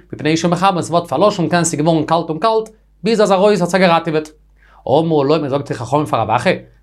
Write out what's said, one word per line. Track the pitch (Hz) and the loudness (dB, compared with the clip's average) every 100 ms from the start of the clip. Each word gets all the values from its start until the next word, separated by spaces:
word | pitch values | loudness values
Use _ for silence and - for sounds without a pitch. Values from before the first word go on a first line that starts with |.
| - | -14
מפני | 110 135 160 | -6 -2 0
שהוא | 175 | 0
מחבר, | 170 190 180 | 0 0 0
עס | 123 | -2
ווערט | 170 - | -2 -2
פארלאשן, | 131 208 202 156 | 0 0 0 0
קען | 175 | 0
עס | 160 | 0
געווארן | 143 156 160 | 0 0 0
קאלט | - 165 165 | 0 -2 -2
און | 156 | -2
קאלט, | 226 220 220 - _ _ | 0 0 -4 -12 _ _
ביז | 190 220 | -2 2
ער | 202 | 2
ארויס, | 190 208 208 | 4 4 2
אז | 175 | 0
ער | 190 | 2
געראטן | 185 165 165 | 2 2 0
ווערט. | 156 156 - _ _ _ _ - | -4 -6 -12 _ _ _ _ 0
אמרו | 139 165 160 | 0 2 2
לו, | 135 156 | 2 0
מען | 147 | 0
זאגט | 139 139 | -4 -6
זיך, | 131 | -8
חכמים | 120 143 156 | -2 -2 0
פון | 127 | -2
רב | 104 | 0
אחא, | 117 185 - - _ | 0 0 -2 -6 _